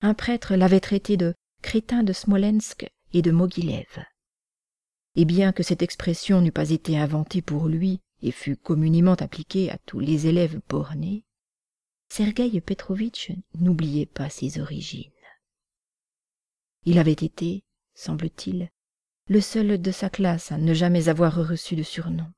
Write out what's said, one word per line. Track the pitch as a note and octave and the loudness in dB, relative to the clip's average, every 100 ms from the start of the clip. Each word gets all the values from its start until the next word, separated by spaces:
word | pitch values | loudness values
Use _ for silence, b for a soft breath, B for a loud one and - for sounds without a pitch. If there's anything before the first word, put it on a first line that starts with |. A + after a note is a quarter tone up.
un | G#3 | 0
prêtre | A3 - A#3+ - | 0 -2 -4 0
l'avait | F#3+ F3+ F#3+ | 4 6 6
traité | - G3 - G3 | 4 -2 0 0
de | E3+ - _ _ | 0 -4 _ _
crétin | - A3 A3 A#3+ | -4 -2 0 0
de | G#3 | 0
Smolensk | F#3 G#3 G3 G#3 G#3+ - - - _ _ | 0 2 2 4 2 -2 -10 -16 _ _
et | F3 | 2
de | E3+ | 4
Moguilev. | E3 F3+ F3 E3 - - - - _ _ _ _ _ _ _ _ _ _ - | 4 2 -2 -4 -4 -8 -16 -18 _ _ _ _ _ _ _ _ _ _ 2
Et | |
bien | D#3+ F3 G3 | 4 4 2
que | F#3 | 2
cette | E3+ F3 | 0 0
expression | F3 - F3+ E3 - F#3+ | -2 -4 -4 -2 2 4
n'eût | E3 | 4
pas | D3+ D3+ | 2 0
été | D#3+ - D3+ | -2 0 -2
inventée | D3 D#3 D#3 F3+ | 0 -2 -4 -4
pour | - D3 D#3+ | -4 -2 -2
lui | D#3+ F#3+ F#3 _ - | 0 -2 -4 _ -8
et | - | -6
fût | - D3 C#3 | -6 -6 -6
communément | - D#3 D#3+ E3 F3+ | -2 0 4 6 6
appliquée | F3+ E3 - - F#3+ F3+ | 4 -2 -10 -6 -4 -2
à | F#3 | -6
tous | - - | -10 -4
les | C#3 D#3 D#3+ | 0 0 2
élèves | F3 D#3+ D#3+ - | 2 0 -4 -6
bornés, | D3 C#3+ D3+ E3+ G#3 - _ _ _ _ _ _ _ - | -6 -6 -6 -6 -8 -10 _ _ _ _ _ _ _ -10
Sergueï | - G#3 A3+ B3 F#3+ | -2 -2 0 0 0
Petrovitch | - G3 - F#3+ A3+ - - F3 - | -2 -6 -4 -4 -4 -8 -10 -10 -10
n'oubliait | D#3+ F3+ D#3+ D#3 D3 D3+ | 0 2 2 0 -2 -4
pas | - C#3+ | -6 -8
ses | - C3+ D3+ | -6 -8 -6
origines. | D3 D3 - - - b b b _ _ _ _ _ _ _ _ _ _ _ _ _ _ | -8 -8 -10 -12 -14 b b b _ _ _ _ _ _ _ _ _ _ _ _ _ _
Il | F3 E3+ | 2 4
avait | D#3+ | 4
été, | D3+ D#3+ - E3+ G3 - _ _ | 2 -2 -4 -6 -6 -12 _ _
semble-t-il, | - - D#3 E3 - - F3+ F3 _ _ _ _ _ - | -14 -8 -6 -6 -8 -8 -6 -8 _ _ _ _ _ 2
le | G3+ | 2
seul | G3+ A3 G#3 G3 | 2 0 0 0
de | F#3 | -2
sa | F#3 G3 | -4 -6
classe | - F#3 E3+ - | 0 0 0 -4
à | D3+ | -2
ne | D#3+ | 2
jamais | D#3+ F3 F3 D#3+ | 4 4 4 4
avoir | D#3+ E3 E3 | 4 2 2
reçu | D#3+ E3+ - D#3+ | -2 -2 -4 -6
de | |
surnom. | D#3 - E3 E3 E3 | -6 -6 -6 -6 -6